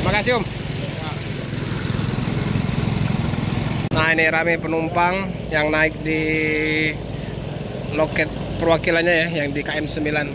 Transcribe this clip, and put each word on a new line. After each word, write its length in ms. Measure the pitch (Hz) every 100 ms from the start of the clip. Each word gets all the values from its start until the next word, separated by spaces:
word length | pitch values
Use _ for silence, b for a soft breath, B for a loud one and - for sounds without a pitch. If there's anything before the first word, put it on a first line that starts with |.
Makasih, 320 | 185 202 208 247
Om. 80 | 190 - - - - - 156 - - - - - - - - - - - - - - - - - - - - - - - - - - - - 160
Nah, 160 | 160
ini 160 | 160 160
rame 320 | 160 165 165
penumpang 720 | 160 165 160 165 175 185 190 175 -
yang 240 | 156 151
naik 240 | 156 160 156
di 160 | 156 156 156 156 156 156 156 156 156 151 - - - - - - - - - 147
loket 320 | 156 - 156 - - -
perwakilannya, 560 | 170 165 180 165 170 170
ya, 120 | 165
yang 240 | 165 147 143
di 80 |
K 160 | 143 151
M 80 | 151
sembilan. 400 | - 151 151 143